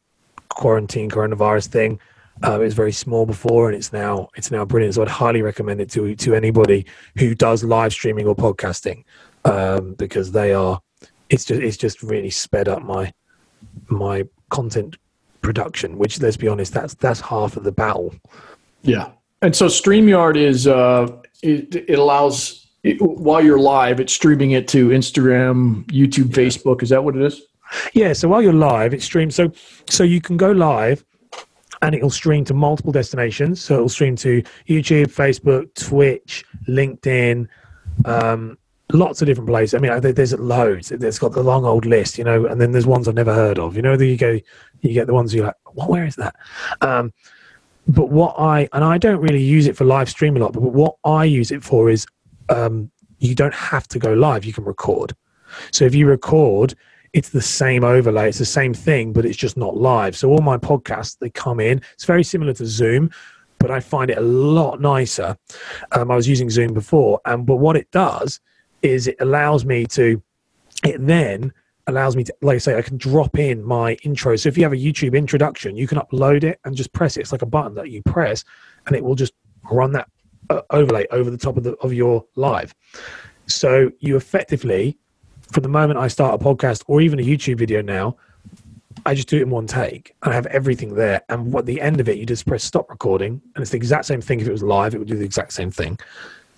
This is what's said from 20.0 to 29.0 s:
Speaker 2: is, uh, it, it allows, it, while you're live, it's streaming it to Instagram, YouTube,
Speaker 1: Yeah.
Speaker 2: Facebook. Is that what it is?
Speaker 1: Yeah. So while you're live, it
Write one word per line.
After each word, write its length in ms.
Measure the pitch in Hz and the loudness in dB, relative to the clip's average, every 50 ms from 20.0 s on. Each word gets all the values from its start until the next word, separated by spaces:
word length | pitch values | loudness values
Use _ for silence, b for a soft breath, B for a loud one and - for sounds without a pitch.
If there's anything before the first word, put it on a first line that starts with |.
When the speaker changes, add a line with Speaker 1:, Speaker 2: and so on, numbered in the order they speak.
| 220 208 196 180 165 160 156 | 6 6 6 6 4 4 4
Speaker 2:
is, 320 | 147 147 143 135 127 127 139 | 4 4 4 2 4 4 4
uh, 400 | 135 127 123 123 127 123 120 117 - - - - _ _ - | 4 6 4 4 4 4 2 0 -4 -12 -20 -20 _ _ -2
it, 320 | 160 151 139 139 - 180 | 0 0 0 -2 -6 -10
it 240 | 170 - - 160 143 | -10 -2 0 2 2
allows, 680 | 143 143 143 143 143 143 127 120 - - - - _ _ _ _ - | 4 4 4 4 2 2 0 -2 -8 -10 -12 -16 _ _ _ _ -2
it, 160 | - - - 202 | -2 0 2 0
while 400 | 165 156 - 170 147 156 160 156 | 0 0 0 0 2 4 6 6
you're 140 | 151 147 139 | 6 6 6
live, 400 | 139 135 139 135 127 123 127 123 | 4 4 4 4 2 2 2 0
it's 140 | 131 - - | -2 -4 -4
streaming 400 | - - 156 147 139 139 135 135 | 0 4 4 4 4 4 2 2
it 160 | 131 - - | 0 0 2
to 220 | - 139 123 120 | 2 4 4 6
Instagram, 920 | 127 135 123 - - 151 127 131 123 127 127 127 127 127 127 123 110 104 - | 4 4 2 0 0 2 2 4 4 4 2 2 2 2 2 2 0 -2 -4
YouTube, 500 | - 160 135 139 135 139 147 131 123 123 | -4 2 2 2 4 4 2 0 2 2
Speaker 1:
Yeah. 80 | 135 123 | 2 2
Speaker 2:
Facebook. 400 | 127 123 - - 139 127 127 127 | 2 0 -2 0 0 0 0 2
Is 60 | 117 | 2
that 120 | 131 131 139 | 2 2 2
what 140 | 147 131 | 0 -2
it 60 | 131 139 | 0 -2
is? 200 | 147 143 - - _ _ _ B B B B B B B | -2 -2 -6 -18 _ _ _ B B B B B B B
Speaker 1:
Yeah. 180 | 226 214 180 143 | 2 2 2 0
So 160 | - - 165 | 0 2 2
while 140 | 196 233 226 | 4 4 4
you're 100 | 196 165 | 6 6
live, 420 | 156 156 143 123 110 110 120 135 | 6 4 4 4 2 0 0 -2
it 80 | 127 | -4